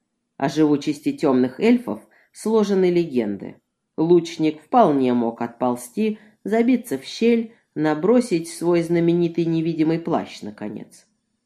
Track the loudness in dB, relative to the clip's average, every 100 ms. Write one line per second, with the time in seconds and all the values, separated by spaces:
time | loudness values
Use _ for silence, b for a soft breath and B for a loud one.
0 | _ _ _ -6 -4 2 2 2 -2 -4
1 | -4 -2 0 2 0 0 2 2 0 -10
2 | -12 b b -10 -2 0 2 2 2 2
3 | 0 -2 -2 -6 -10 -16 _ _ _ -4
4 | 4 4 2 -2 -2 -2 0 4 6 4
5 | 2 0 -2 -4 -8 -4 -4 -4 -8 -4
6 | -4 -4 B B -4 0 2 0 -2 -10
7 | -10 0 2 2 0 B B -4 -2 0
8 | 2 2 2 -4 -4 -6 -2 0 0 0
9 | 2 2 0 -2 -2 0 -2 -2 0 -2
10 | -2 -4 -4 -12 -16 -12 -12 -12 -16 -20
11 | _ _ _ _